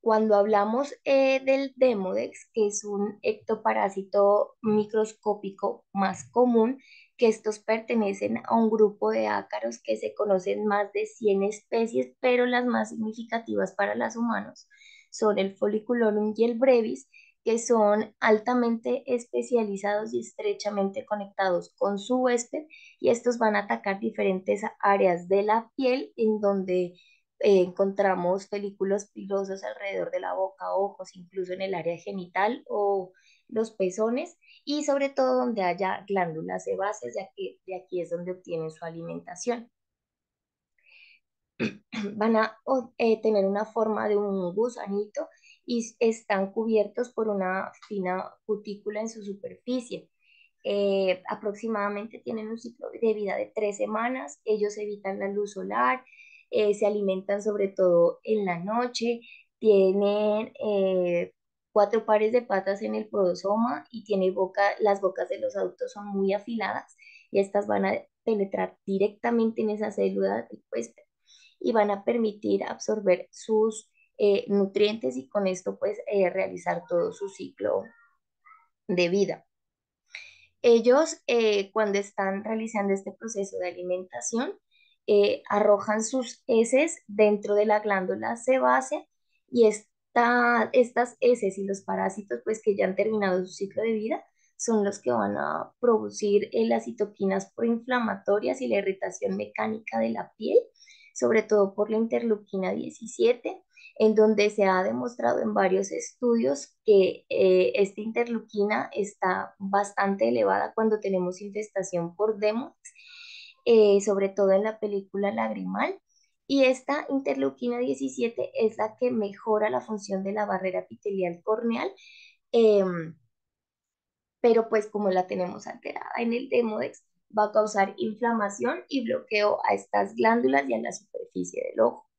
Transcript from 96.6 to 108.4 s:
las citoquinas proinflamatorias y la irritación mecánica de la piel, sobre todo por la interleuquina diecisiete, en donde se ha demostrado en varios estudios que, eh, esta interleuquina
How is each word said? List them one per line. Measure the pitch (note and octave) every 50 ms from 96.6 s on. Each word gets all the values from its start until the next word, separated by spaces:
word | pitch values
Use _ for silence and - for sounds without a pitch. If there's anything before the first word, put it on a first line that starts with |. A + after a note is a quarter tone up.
| A3+
las | A3+ A3+ A3+ -
citoquinas | B3 A3+ - G#3 G3+ G3+ _ G3+ F#3+ F#3+ G3 G3 - _
proinflamatorias | - A#3 A#3 A#3 A#3 A#3 - B3+ B3 A#3 A3 G3 G3 _ - G3+ G#3 G#3+ B3+ C4 B3+
y | C4
la | A#3+ A3 G3+
irritación | G3+ G3 F#3+ F#3+ G3 F#3+ F#3 - - F#3+ F#3+
mecánica | G3+ G#3 G#3+ - - G#2+ - A2 A3 - - - A3+
de | A3+ A3+
la | - - - - _
piel, | _ G#3+ A#3+ - - - - _ _ _ _ - _ - - _
sobre | - B3+ - A3 A3 G#3+
todo | A3 A3 G#3 G3+ G3 G3
por | - G#3 G#3+
la | A3
interleuquina | A3 A3+ A3+ B3 A#3+ A#3+ A#3 G#3+ G3+ G#3 _ - F#3+ F#3 F#3 F#3+
diecisiete, | A#3 B3 B3+ - - A3+ A3 - - A3+ A#3 B3 B3 _ - F#4+ - _ _ _ - - - _
en | - A3 A3 G#3+
donde | G#3+ G#3+ A3 A3 G3+ G#3 G#3+
se | G#3 - G3+
ha | F#3+ F#3 F#3 F#3
demostrado | G#3+ A3+ B3 B3 A#3+ A#3 - - A#3+ - -
en | - G#3+ G#3
varios | G#3 G3 F3+ F#3 F#3+ G3 G3
estudios | - - - - - _ B3+ A#3+ A#3 A#3 A#3 C4 C#4+ C#4 - - _ _ _
que, | - G#3 G3 F#3+ - - - _ _
eh, | - - G3 F#3+ F#3 F#3 F#3 - -
esta | - G3+ G3 G3 -
interleuquina | G#3+ A3+ A3+ C#4+ - A#3+ A#3 A3